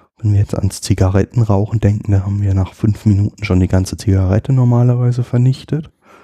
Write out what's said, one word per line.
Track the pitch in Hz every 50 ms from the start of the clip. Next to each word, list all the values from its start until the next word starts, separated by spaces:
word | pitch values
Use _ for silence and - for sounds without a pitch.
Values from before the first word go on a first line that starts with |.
| _ _ _ _
Wenn | 110 107 104
wir | 101
jetzt | 104 - - -
ans | 95 95 - -
Zigarettenrauchen | - - 101 - 98 92 95 98 98 - - 120 113 107 101 98 104 - - 110
denken, | 98 101 104 104 - 104
da | 101 95 95
haben | 98 101 101
wir | 101 98 92
nach | 95 95 - -
fünf | - - 104 101 - -
Minuten | 110 101 98 101 - - - 107
schon | - 92 92
die | 92 90
ganze | - 92 95 - -
Zigarette | 87 - 104 98 95 95 92 98 107 - -
normalerweise | 135 131 123 120 120 120 123 123 123 123 123 123 120 123 120
vernichtet. | - - 120 120 131 131 - - - - 151 156 - _ _ _ _ - -